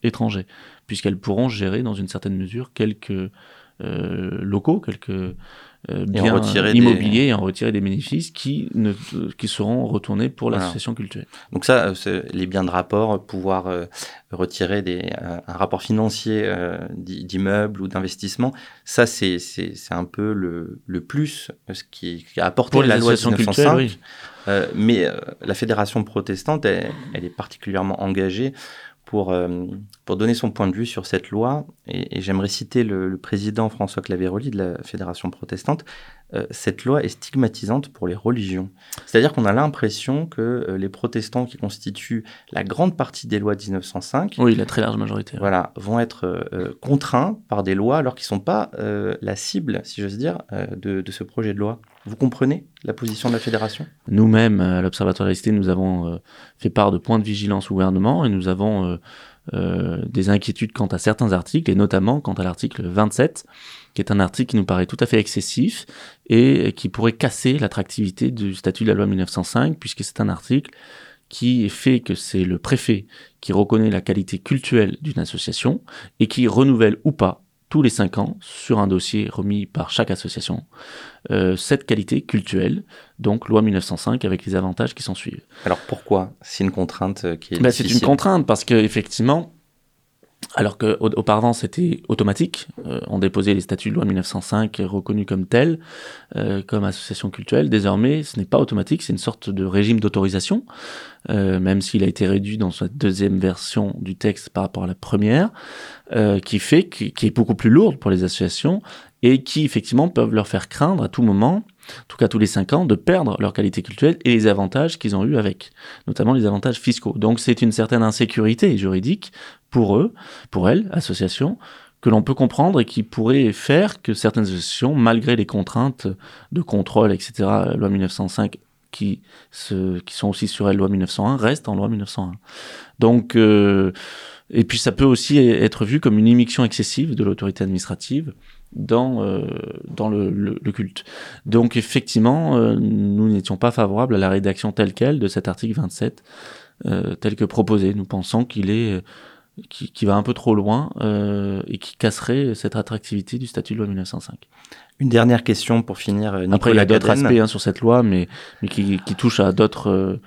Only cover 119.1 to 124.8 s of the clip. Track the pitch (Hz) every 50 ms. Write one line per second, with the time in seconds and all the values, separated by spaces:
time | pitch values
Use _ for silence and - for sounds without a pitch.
119.1 | 196 208 - - - - - - - _ _ _ - 123 113 98 101 117 175 233
120.1 | - - - - - - - - - 98 90 98 135 190 220 185 - 170 - -
121.1 | 98 - 98 90 - - 131 170 240 - - - - - - _ _ _ - 131
122.1 | 110 110 - - 135 - 135 120 - - 147 185 196 139 113 - - 113 107 -
123.1 | - 123 110 113 131 143 131 110 101 - - - 135 165 202 208 - - - -
124.1 | 107 - - 110 - 120 107 95 92 90 82 - - -